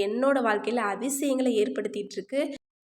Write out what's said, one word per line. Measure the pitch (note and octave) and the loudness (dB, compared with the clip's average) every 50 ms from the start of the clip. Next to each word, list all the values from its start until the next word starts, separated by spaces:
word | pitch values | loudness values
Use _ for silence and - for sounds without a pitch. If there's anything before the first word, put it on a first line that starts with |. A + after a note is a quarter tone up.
என்னோட | G3+ G3+ G#3+ A#3+ C4 C4+ C#4 C4+ A#3+ | 0 0 0 2 2 4 4 4 4
வாழ்க்கையில | A3+ G#3 G3+ G3+ A3 A#3 A#3+ A3 G3+ | 2 2 0 0 0 0 0 0 0
அதிசயங்களை | G3 F#3+ - C#4 C#4 C#4 D4 C#4+ C4 C4 C4 B3+ A#3 | -2 -2 -2 -4 -2 -2 0 0 2 2 2 2 4
ஏற்படுத்திட்டு | G#3+ G#3 A#3+ - - G3+ G#3 - G#3 G3+ - - | 2 2 2 0 -4 -4 -4 -4 -6 -8 -8 -8
இருக்கு. | - F#3 - - C#4 D4+ D4 C#4+ - - _ _ _ | -10 -10 -4 -2 -2 -2 -2 -4 -10 -14 _ _ _